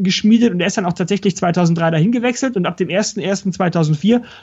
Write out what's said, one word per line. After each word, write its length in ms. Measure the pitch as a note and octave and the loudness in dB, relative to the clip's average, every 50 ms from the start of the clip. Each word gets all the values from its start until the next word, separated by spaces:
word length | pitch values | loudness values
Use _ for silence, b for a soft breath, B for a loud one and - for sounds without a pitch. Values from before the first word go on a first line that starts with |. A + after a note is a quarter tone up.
| F#3+ | -2
geschmiedet 500 | F#3 - - - G#3+ A3+ A3+ A#3+ A#3 F3+ | -2 -2 2 4 4 4 6 4 2 2
und 60 | F3 | 0
er 80 | E3+ | -2
ist 100 | G3 - | -2 -2
dann 80 | - F#3+ | -2 -2
auch 100 | F3 E3+ | -2 -2
tatsächlich 420 | - F#3 E3 G3+ F#3+ - G3+ E3+ | -4 -2 -2 -2 -2 0 -2 -2
zweitausenddrei 560 | - - F3 E3+ F3+ F3 E3 E3+ E3 E3 E3 E3 | 0 -2 -2 0 2 2 2 2 2 0 0 2
dahin 180 | D#3 D#3+ A3 | 2 2 2
gewechselt 460 | A#3+ B3 A3+ B3 A#3+ - C4+ C4 A#3+ | 0 0 0 -2 -2 -2 -4 -4 -2
und 100 | G3 F3 | -2 -2
ab 100 | E3+ E3 | -4 -2
dem 120 | - F#3 D3+ | -4 -4 -2
ersten 320 | E3 E3+ D#3 - - G#3 | -2 -2 -2 -2 -4 -6
ersten 320 | D3 F#3 G3 F#3 - F#3+ E3+ | -4 -4 -4 -2 -4 -6 -4
zweitausendvier 720 | G3 F#3+ F3 E3 F3 D#3+ D3 D#3 D3 - G3+ A#3 A#3+ A#3+ B B B | 0 -2 0 2 0 0 0 0 0 2 2 2 2 0 B B B